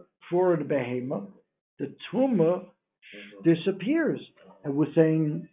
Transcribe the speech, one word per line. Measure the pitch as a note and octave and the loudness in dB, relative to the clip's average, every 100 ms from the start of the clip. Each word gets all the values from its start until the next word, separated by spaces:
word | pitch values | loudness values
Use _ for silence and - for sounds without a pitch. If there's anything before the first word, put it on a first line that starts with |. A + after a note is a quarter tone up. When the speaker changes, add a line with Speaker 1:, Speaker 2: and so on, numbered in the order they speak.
| - _ - | -20 _ -2
Speaker 1:
for | F3 F#3 E3 | 2 2 2
the | - | 0
Behema. | C#3+ B2 B2+ C3 C#3 G3+ - _ _ _ - | -2 -2 -6 -6 -8 -10 -18 _ _ _ -12
The | C3+ - - | -10 -12 -6
Tuma | G#3+ C4+ G3+ D#3+ F3+ - _ _ _ - G#3 | 0 2 2 2 0 -6 _ _ _ -20 -20
Speaker 2:
Mm-hmm. | - - E3 | -20 -2 2
Speaker 1:
disappears. | E3+ G3 F#3+ G3 E4 C4 C#3+ - _ - - | 2 0 -2 0 0 0 -2 -8 _ -20 -12
And | D3 C#3 | -4 0
we're | D3+ E3 | 2 4
saying | D#3+ D#3+ D3+ E3 E3 | 4 2 0 -4 -10